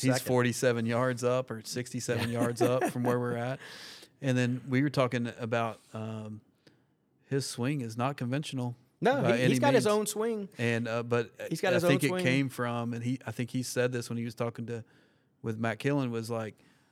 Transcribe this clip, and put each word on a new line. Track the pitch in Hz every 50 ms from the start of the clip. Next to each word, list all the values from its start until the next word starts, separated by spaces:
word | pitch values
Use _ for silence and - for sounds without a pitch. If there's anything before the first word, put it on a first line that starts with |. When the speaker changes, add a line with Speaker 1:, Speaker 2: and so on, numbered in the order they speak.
| - 131
Speaker 1:
he's | 127
Speaker 2:
second. | 127 - 131
Speaker 1:
forty-seven | 127 123 123 123 117 - - 127 120 117 113
yards | 113 120 117 127 127 127 117 123
up | 123 123 127 127 -
or | 113 110 107
sixty-seven | - - 123 123 - - 127 117 - 120 117 120 117
Speaker 2:
Yeah. | 117 120
Speaker 1:
yards | 120 120 120 117
up | - - 123 131 - 330
from | - 123 120
where | 123 123 123
we're | 123 120 120
Speaker 2:
<laughs> | 117 117 123
Speaker 1:
at. | 135 - - - - - - - - - - - _ -
And | - 139 127 127
then | 123 120 123 127 - -
we | 127 127
were | 139 147
talking | 131 147 131 123 123 123 120 120 - -
about, | 123 110 120 117 117 113 107 - _ _ -
um, | 110 110 110 110 110 110 107 107 104 - _ _ _ _ _ _ _ _ _ _ _ _ _ _ _ _
his | - 135 139 131
swing | - - - 120 131 151 147
is | 123 113 110
not | 120 120 135 143 -
conventional | 131 120 127 143 156 - - 131 123 123 123 - _ _ _ -
Speaker 2:
No, | - 220 262 285
Speaker 1:
by | - 117 120 120
Speaker 2:
he, | -
Speaker 1:
any | 123
Speaker 2:
he's | - -
got | - 285 269
his | 240 -
Speaker 1:
means. | 214 208
Speaker 2:
own | 214 214 208
swing. | - 208 214 233 226 214 202 185 - -
Speaker 1:
And, | 123 117 117 117 120 117
uh, | 113 117 120
but | 120 120 120 117 - - - 107 104
Speaker 2:
He's | 165 156
got | - 190
Speaker 1:
I | 180
Speaker 2:
his | 180 170
own | 175
Speaker 1:
think | 143 - -
it | 139
Speaker 2:
swing. | - 185 180
Speaker 1:
came | 131 127 139 139 131
from, | 123 - 123 120 120 120 117 117 120
and | 117 117
he, | 123 131 131 - -
I |
think | 110 - 123 117
he | - 131 123
said | - - 127 123 127 127
this | 120 117 -
when | 117 117
he | 117
was | 120 107
talking | - 123 117 113 - 117
to, | 113 120 113 113 - _ _ _ _ _ _ _ _ _ _ -
with | 113 113 110
Matt | 117 113 107 104
Killen, | - 139 143 147 135 123
was | 117 113 113 107
like, | 120 113 110 110 - _ _ _ _ _ _ _